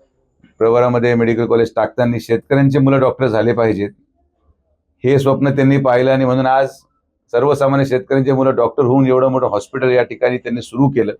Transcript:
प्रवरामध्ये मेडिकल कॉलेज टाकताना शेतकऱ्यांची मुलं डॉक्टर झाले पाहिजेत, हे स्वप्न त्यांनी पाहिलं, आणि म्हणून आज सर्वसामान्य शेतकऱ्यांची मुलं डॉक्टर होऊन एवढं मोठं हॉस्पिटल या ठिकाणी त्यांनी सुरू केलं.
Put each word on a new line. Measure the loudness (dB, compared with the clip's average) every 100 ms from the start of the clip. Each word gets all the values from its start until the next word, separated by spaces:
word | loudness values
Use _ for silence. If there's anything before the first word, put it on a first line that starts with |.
| _ _ _ _ _ -2
प्रवरामध्ये | 0 2 2 0 0
मेडिकल | 0 0 0 0
कॉलेज | 0 0 -2
टाकताना | -4 -2 -4 -4
शेतकऱ्यांची | -4 -4 -2 0 2 2
मुलं | 2 2
डॉक्टर | 0 0 -2
झाले | 0 0
पाहिजेत, | 0 0 -2 -6 -10 _ _ _ _ _ _ _ _ _ _
हे | 0 0
स्वप्न | 2 0 0 0
त्यांनी | 2 2
पाहिलं, | 2 2 2
आणि | 0
म्हणून | 0 0 0
आज | 0 -2 -6 _ _ _ _ _
सर्वसामान्य | -2 0 0 0 0 0
शेतकऱ्यांची | -2 -2 -2 0
मुलं | 0 0
डॉक्टर | 0 0 0
होऊन | 0 2 2
एवढं | 2 2
मोठं | 0 -2
हॉस्पिटल | -4 -6 -4 0
या | 0
ठिकाणी | -2 -2 -2 -2
त्यांनी | -6 -8
सुरू | -6 -2 0
केलं. | 0 -4